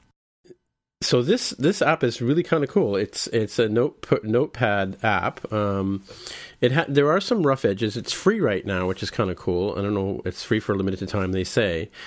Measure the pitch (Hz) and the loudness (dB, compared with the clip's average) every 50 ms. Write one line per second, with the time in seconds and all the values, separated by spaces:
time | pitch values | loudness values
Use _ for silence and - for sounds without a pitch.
0 | _ _ _ _ _ _ _ _ _ - - _ _ _ _ _ _ _ _ - | _ _ _ _ _ _ _ _ _ -20 -20 _ _ _ _ _ _ _ _ -8
1 | - - - 123 123 147 226 247 - - - - 131 165 208 - - 143 160 - | -2 0 2 2 2 2 0 0 -2 -4 -4 -2 0 0 0 2 2 0 2 2
2 | 135 120 113 - 120 120 147 175 175 - 170 160 143 - - 208 156 107 101 95 | 0 0 0 0 0 2 2 2 2 2 0 0 0 2 2 2 2 2 2 0
3 | 104 - - - - - - 117 107 - - - 113 107 107 117 127 147 - _ | -2 -2 -4 -6 -4 -2 0 0 0 0 0 0 2 2 2 2 2 0 -2 _
4 | - - 139 - - 107 110 123 151 - - - 123 107 101 101 95 95 95 - | -2 0 0 0 2 2 2 2 2 0 0 0 2 2 2 2 0 -2 -4 -2
5 | - 110 101 90 87 127 - - - - 107 107 104 101 98 98 95 98 98 95 | 0 2 2 2 0 -2 -4 -8 -8 -4 -2 0 0 0 0 0 0 0 -2 -4
6 | - - - - - - - - - - - - - 123 131 165 - - 139 143 | -6 -12 -18 -16 -16 -14 -14 -16 -16 -18 -4 0 0 2 2 2 0 2 4 4
7 | 143 147 165 196 - - 247 214 160 139 135 - - 104 98 101 117 107 104 120 | 4 4 4 2 0 0 0 2 4 2 2 2 2 0 2 0 0 -2 -2 -4
8 | 92 - - - - 185 226 220 165 113 101 92 - 101 95 90 92 92 95 - | -6 -6 -4 0 2 2 4 4 2 2 2 0 0 -2 0 0 0 0 -2 -2
9 | 104 95 - - 107 92 87 - - 104 90 90 95 104 - 92 98 104 104 98 | -6 -6 -2 -2 -2 -2 -2 -4 -2 -2 0 0 0 -2 -2 -2 -2 0 0 0
10 | 95 98 98 - - 98 - - - - 110 110 - - 101 98 95 95 95 90 | 0 -2 -4 -4 -6 -6 -8 -6 -2 0 0 0 0 0 0 0 0 -2 -2 -4
11 | 98 90 - 101 95 92 92 95 92 - - 123 110 95 85 80 82 - - - | -4 -4 -2 -2 -2 0 -2 -2 -2 -2 0 0 0 0 0 -4 -6 -8 -12 -16
12 | - | -18